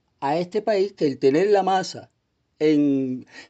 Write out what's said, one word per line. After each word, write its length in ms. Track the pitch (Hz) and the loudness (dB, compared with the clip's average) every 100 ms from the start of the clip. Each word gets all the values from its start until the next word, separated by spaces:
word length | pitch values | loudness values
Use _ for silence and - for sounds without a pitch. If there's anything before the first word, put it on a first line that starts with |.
| _ _ | _ _
a 180 | 139 160 | -4 -4
este 240 | 175 214 | -4 -6
país 300 | 214 202 190 | -2 -2 -2
que 140 | - 156 | -2 -4
el 120 | 131 | 2
tener 300 | 139 147 202 | 2 2 2
la 140 | 202 | 2
masa 480 | 185 190 185 117 107 _ _ _ _ _ | 2 -2 -4 -12 -18 _ _ _ _ _
en 680 | 156 151 147 139 131 127 120 - - | 2 2 2 0 -2 -8 -12 -20 -20